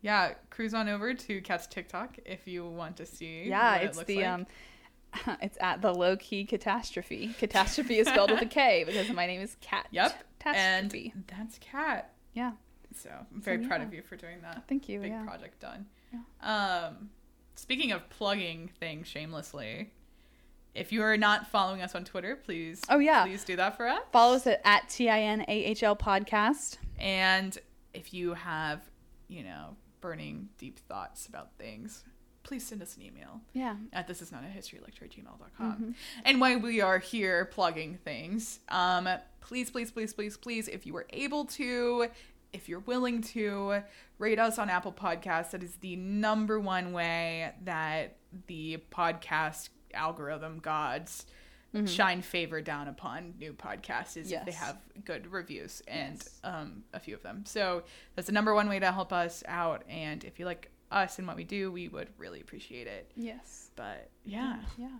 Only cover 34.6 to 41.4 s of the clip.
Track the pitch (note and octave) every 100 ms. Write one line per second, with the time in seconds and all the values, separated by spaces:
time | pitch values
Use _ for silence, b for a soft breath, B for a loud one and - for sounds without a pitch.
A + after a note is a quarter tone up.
34.6 | - - - - - - - - - -
35.6 | A3+ G#3+ A3 A#3+ B A#3+ A3+ C4+ B3+ B3
36.6 | A3+ A3+ G3 G3+ G#3+ A#3 F#3+ F3 F#3 -
37.6 | F3+ D#3+ D#3+ F3+ - C3 D#3+ G#3+ A3 -
38.6 | - F#3 F3+ F3+ F#3 F#3 - - - B3
39.6 | B3 B3+ A#3 A#3 A3 - G#3 G#3 - A#3
40.6 | G#3+ - - - - - C#4 D4